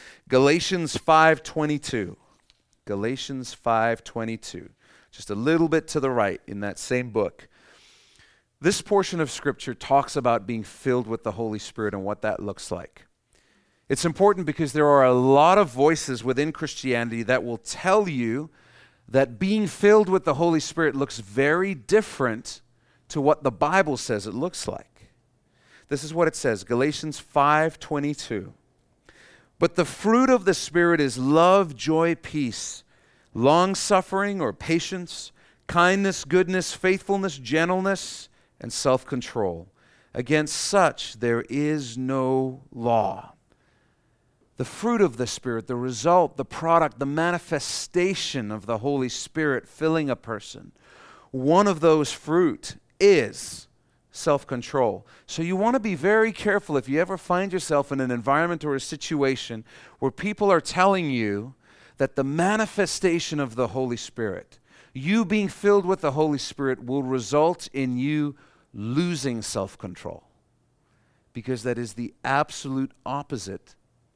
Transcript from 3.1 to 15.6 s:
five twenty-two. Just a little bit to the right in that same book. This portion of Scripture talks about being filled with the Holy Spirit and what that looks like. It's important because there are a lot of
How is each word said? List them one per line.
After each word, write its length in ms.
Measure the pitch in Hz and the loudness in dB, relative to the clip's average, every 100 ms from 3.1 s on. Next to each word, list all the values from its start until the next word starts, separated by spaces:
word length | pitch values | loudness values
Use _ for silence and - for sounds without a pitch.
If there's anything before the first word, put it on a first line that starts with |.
| 131 - 135 120 | -6 -8 -10 -12
five 500 | - 120 113 113 113 | -6 0 2 2 -2
twenty-two. 680 | - 120 110 113 - 87 85 _ _ _ _ | -6 -8 -6 -8 -10 -14 -16 _ _ _ _
Just 180 | - - | -16 -8
a 60 | 104 | -2
little 340 | 127 165 165 | 2 2 4
bit 180 | 156 - | 2 0
to 100 | 151 | -2
the 100 | 131 | 0
right 320 | 120 101 - - | 2 0 -2 -10
in 140 | 101 | -8
that 180 | 101 90 | -8 -8
same 320 | - 127 123 | -4 -4 -2
book. 360 | 110 101 - - _ _ _ _ _ _ _ _ _ _ _ | -2 -2 -4 -20 _ _ _ _ _ _ _ _ _ _ _
This 200 | 151 202 | -2 -2
portion 380 | - 202 185 170 | 0 0 0 -2
of 100 | 151 | -4
Scripture 460 | - 143 - - 117 | -4 -6 -4 -6 -10
talks 400 | - 139 135 147 | 0 2 2 -2
about 320 | 123 117 95 | 0 0 -2
being 160 | 113 | -8
filled 420 | 104 - 135 123 110 | -10 -6 0 0 0
with 180 | 113 | -6
the 100 | 113 | -6
Holy 260 | 98 113 107 | -6 -6 -6
Spirit 340 | - - 107 | -10 -6 -6
and 100 | 98 | -4
what 200 | 95 104 | -6 -6
that 160 | 107 95 | -4 -4
looks 320 | 101 95 - | -6 -10 -8
like. 340 | 87 82 _ _ _ _ _ _ _ _ _ - | -10 -10 _ _ _ _ _ _ _ _ _ -6
It's 180 | 135 180 | -2 -2
important 420 | 156 202 190 156 | 4 4 4 -2
because 260 | 147 151 | -4 -2
there 140 | 151 147 | 2 6
are 180 | 143 131 | 8 8
a 80 | |
lot 440 | 123 127 139 160 | 6 6 6 8
of 120 | 196 | 6